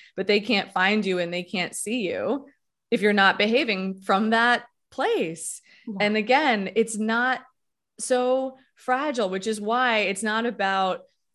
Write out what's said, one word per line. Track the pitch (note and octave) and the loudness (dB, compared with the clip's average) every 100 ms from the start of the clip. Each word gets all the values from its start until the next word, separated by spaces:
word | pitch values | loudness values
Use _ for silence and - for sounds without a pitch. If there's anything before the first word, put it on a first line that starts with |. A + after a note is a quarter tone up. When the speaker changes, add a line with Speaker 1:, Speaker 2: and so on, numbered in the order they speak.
| - - | -16 -8
Speaker 1:
but | - | 0
they | G#3+ | 0
can't | G#3 G3+ - | 2 0 0
find | F3+ F#3 G#3+ G3 | 0 2 2 0
you | F3+ | -2
and | E3+ | -2
they | F3 | -4
can't | F3+ F#3 F3 - | -6 -6 -6 -6
see | - B3+ F#3 | -6 -4 -4
you | F#2 A2 C4+ - _ _ _ _ | -2 -2 -4 -6 _ _ _ _
if | A#3 | 0
you're | G3+ | 2
not | G3+ G3 - | 4 4 4
behaving | G#3 A#3 C4+ G3 F#3+ F#3+ | 2 2 2 -2 -4 -6
from | - G3 G#3+ | 0 0 4
that | A3+ A#3+ A#3 - _ _ | 4 4 2 -2 _ _
place. | - F4 A4 F3 D#3+ - - _ - - | -4 -2 0 -2 -6 -12 -14 _ -18 -12
Speaker 2:
Yeah. | G3 | -2
Speaker 1:
And | G#3 G#3+ | 0 0
again, | G#3+ C4 D4+ G#3+ F#3+ A3+ | 2 2 4 0 0 0
it's | A3+ G#3 | 0 -2
not | A3 A#3 B3 B3 - _ _ _ _ - | -2 0 0 -2 -8 _ _ _ _ -14
so | - B3+ B3 C4 C4 C4 _ _ | -2 0 2 0 -2 -8 _ _
fragile, | - B3+ D4+ B3 G3 | -2 0 0 -2 -2
which | F#3+ G3+ | -2 -4
is | G#3+ | -4
why | G#3 A#3+ B3+ A3 | -2 0 2 2
it's | G3 G3 | 0 -2
not | A3 A3 A#3 | -2 -2 -2
about, | G#3+ G3 F#3+ F#3+ F3+ - _ _ | -2 -2 0 0 -2 -8 _ _